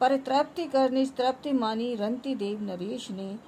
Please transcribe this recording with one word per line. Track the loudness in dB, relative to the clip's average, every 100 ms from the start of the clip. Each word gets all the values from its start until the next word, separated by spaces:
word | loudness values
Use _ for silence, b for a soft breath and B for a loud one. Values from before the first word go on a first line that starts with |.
पर | 2 4
तृप्ति | 2 2 2 -2 0
कर | 2 4
निज | 4 0 2
तृप्ति | 0 0 0
मानी | 0 2 0 -2
रंति | -2 -2 -2 -4
देव | -2 -2 -4
नरेश | -6 -6 -6 -6 -8
ने, | -8 -8 -10